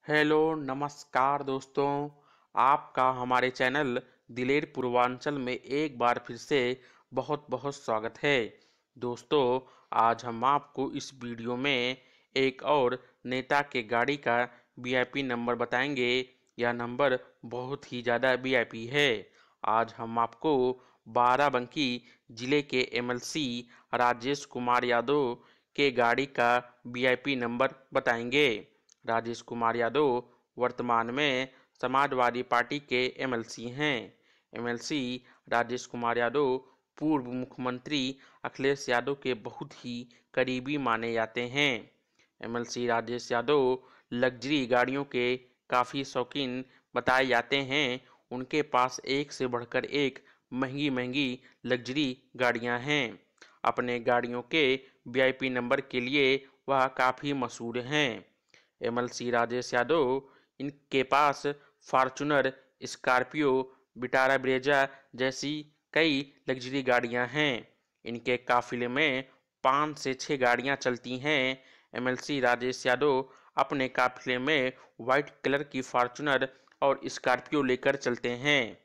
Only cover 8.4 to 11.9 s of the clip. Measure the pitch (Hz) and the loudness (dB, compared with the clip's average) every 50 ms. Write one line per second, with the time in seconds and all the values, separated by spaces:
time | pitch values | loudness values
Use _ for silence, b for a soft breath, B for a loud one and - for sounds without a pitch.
8.4 | 110 101 - b b b b b b b _ 123 123 123 120 117 - _ 156 147 | 0 -2 -8 b b b b b b b _ -8 -6 -6 -6 -8 -4 _ 2 2
9.4 | 131 123 127 131 127 b b b b b - 113 113 117 117 117 123 123 117 113 | 4 4 2 0 -2 b b b b b 0 2 4 4 2 0 -4 -8 -6 0
10.4 | 120 131 143 143 143 - _ - 135 - - 139 - - 139 135 120 120 117 113 | 2 2 2 2 0 -4 _ -6 -6 -4 -6 -8 -10 -10 -14 -14 -12 -12 -10 -8
11.4 | 113 120 123 123 131 143 139 123 120 127 | -6 -6 -6 -2 0 0 0 0 0 -2